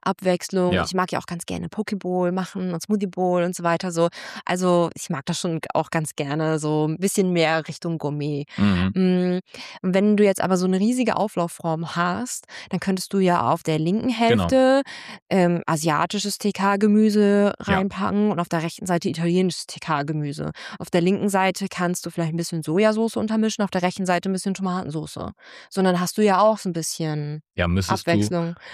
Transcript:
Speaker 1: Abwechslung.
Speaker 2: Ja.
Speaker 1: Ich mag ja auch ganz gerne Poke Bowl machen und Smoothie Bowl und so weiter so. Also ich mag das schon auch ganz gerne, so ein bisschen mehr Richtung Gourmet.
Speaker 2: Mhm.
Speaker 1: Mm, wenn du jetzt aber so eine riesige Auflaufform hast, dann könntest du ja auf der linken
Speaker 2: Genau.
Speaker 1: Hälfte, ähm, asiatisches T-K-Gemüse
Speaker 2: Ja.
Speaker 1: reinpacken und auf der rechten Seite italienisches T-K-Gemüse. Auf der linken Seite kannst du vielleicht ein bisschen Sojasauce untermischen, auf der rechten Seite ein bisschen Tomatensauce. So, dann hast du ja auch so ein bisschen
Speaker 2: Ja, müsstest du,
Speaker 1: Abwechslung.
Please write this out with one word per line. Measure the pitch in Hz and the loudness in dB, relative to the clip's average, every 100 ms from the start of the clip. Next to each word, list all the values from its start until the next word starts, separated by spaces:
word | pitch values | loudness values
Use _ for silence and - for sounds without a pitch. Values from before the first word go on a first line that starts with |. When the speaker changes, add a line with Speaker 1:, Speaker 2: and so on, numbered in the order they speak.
Speaker 1:
Abwechslung. | - 196 185 180 - 190 180 | -4 -2 0 0 0 0 2
Speaker 2:
Ja. | 185 | 2
Speaker 1:
Ich | 165 | 0
mag | 180 180 | -2 -2
ja | - | -4
auch | |
ganz | - 175 - | -6 -10 -8
gerne | 175 170 | -8 -6
Poke | - 208 196 | -6 -6 -4
Bowl | 180 180 180 | -2 0 0
machen | 185 180 190 185 | 0 -4 -6 -4
und | 165 | -4
Smoothie | - 208 196 | -2 -2 -2
Bowl | 180 180 180 | -2 0 2
und | 175 180 | 0 -2
so | |
weiter | 170 165 185 | 0 0 -2
so. | 165 170 - - - | 0 0 0 -14 -10
Also | - 180 180 175 170 | -4 0 4 4 2
ich | - - | -2 -8
mag | 151 | -6
das | - 165 | -4 -4
schon | 180 160 - | -2 -4 -2
auch | - 160 | -2 0
ganz | 165 156 - | -2 -2 -4
gerne, | 143 151 156 160 | -4 0 0 0
so | 151 151 156 | 0 0 0
ein | 156 | 0
bisschen | 196 - 185 | -2 0 2
mehr | 175 156 160 151 | 4 4 2 -2
Richtung | - 170 165 | -6 -6 -4
Gourmet. | 143 147 147 147 143 - | -4 -4 -4 -4 -6 0
Speaker 2:
Mhm. | 208 180 95 | 2 2 2
Speaker 1:
Mm, | 185 185 180 180 180 - - - - | 2 2 2 2 -2 -6 -16 -18 -8
wenn | 190 190 208 208 | -2 2 4 4
du | |
jetzt | 208 190 | 4 4
aber | 175 185 | 2 2
so | 185 | 2
eine | 185 | 2
riesige | 214 247 233 - | 2 0 0 0
Auflaufform | 208 - 170 - 170 160 165 170 | -2 -2 -4 -4 -4 -4 -4 -2
hast, | 175 190 247 - - - - | -2 -2 -6 -10 -12 -18 -6
dann | 185 | -4
könntest | - 190 - | -2 -2 -2
du | 202 | 0
ja | 185 175 117 | 2 4 2
auf | 165 | 0
der | - 156 | 0 0
linken | 160 208 254 | 0 0 0
Speaker 2:
Genau. | 226 | 2
Speaker 1:
Hälfte, | 233 233 87 262 262 269 277 - - - - | 2 4 4 4 4 4 0 -8 -16 -16 -2
ähm, | 190 175 175 | 2 4 2
asiatisches | - 160 160 151 170 208 208 - | 0 -2 2 2 0 -2 -4 -4
T-K-Gemüse | 208 - 196 202 214 208 220 208 202 202 202 - 202 | -4 0 2 4 4 6 6 4 4 4 2 0 0
Speaker 2:
Ja. | |
Speaker 1:
reinpacken | 190 196 185 196 202 208 | 0 0 -2 -2 0 0
und | 165 | 0
auf | 175 | -2
der | 165 | -2
rechten | 165 - | -2 -4
Seite | 180 170 190 | -2 0 0
italienisches | 165 170 180 185 - - | -2 0 2 2 -2 -10
T-K-Gemüse. | - - 147 143 151 147 151 151 - - - | -10 -4 -2 -2 -4 -4 -4 -8 -8 -14 -14
Auf | 170 | -2
der | 180 | 2
linken | 175 196 202 | 2 2 2
Seite | 190 190 185 196 | 2 2 0 -4
kannst | - 175 180 | -2 -2 -2
du | 175 | -6
vielleicht | - 165 | -4 -2
ein | 165 | -2
bisschen | 170 170 | -4 -6
Sojasauce | 156 175 214 214 226 233 | -2 2 2 2 -2 -2
untermischen, | 214 220 220 - | -2 0 0 0
auf | 196 | -2
der | 185 | 0
rechten | 180 - 185 | -2 -2 0
Seite | 175 190 | 0 0
ein | |
bisschen | 185 202 | -2 -2
Tomatensauce. | 190 190 180 - 156 156 - - - - - - | -2 -2 -4 -4 -6 -8 -10 -10 -12 -18 -20 -8
So, | - | 0
dann | 190 180 | 2 2
hast | 180 - | 0 2
du | |
ja | 214 185 | 4 6
auch | 214 214 | 4 4
so | 190 | -2
ein | |
bisschen | 170 160 - 156 151 147 151 - | -4 -4 -4 -4 -4 -4 -8 -8
Speaker 2:
Ja, | - 87 | -2 2
müsstest | 92 90 - - | 2 0 -2 0
du, | 170 | 2
Speaker 1:
Abwechslung. | 107 175 170 170 - | 2 -2 -4 -8 -6